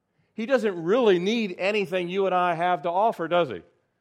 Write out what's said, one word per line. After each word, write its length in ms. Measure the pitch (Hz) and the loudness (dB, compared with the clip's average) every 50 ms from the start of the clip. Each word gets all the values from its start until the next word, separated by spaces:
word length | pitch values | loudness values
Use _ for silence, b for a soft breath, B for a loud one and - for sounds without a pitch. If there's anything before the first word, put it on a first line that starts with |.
| _ _ _ _ _ _ - | _ _ _ _ _ _ -10
He 100 | - 226 | -8 -4
doesn't 360 | 220 269 247 208 214 185 175 | 0 0 2 2 0 -2 -2
really 360 | 160 170 208 262 247 214 185 175 | 0 2 2 4 6 4 4 4
need 380 | 175 202 233 233 220 190 175 - | 2 0 0 0 -2 -4 -4 -4
anything 500 | 180 196 214 214 196 151 180 185 180 175 | -2 -2 0 0 -2 -2 -4 -4 -4 -4
you 180 | 180 196 190 | -2 -2 0
and 80 | 185 180 | 0 2
I 200 | 180 180 180 170 | 2 0 0 0
have 280 | 156 170 180 180 170 | 0 0 0 0 0
to 80 | 147 175 | -2 -2
offer, 360 | 170 185 214 226 - - 165 | 0 0 0 0 0 -2 -4
does 220 | 156 165 175 170 131 | 0 0 0 0 0
he? 140 | 107 85 - _ _ _ _ _ _ _ | -4 -12 -12 _ _ _ _ _ _ _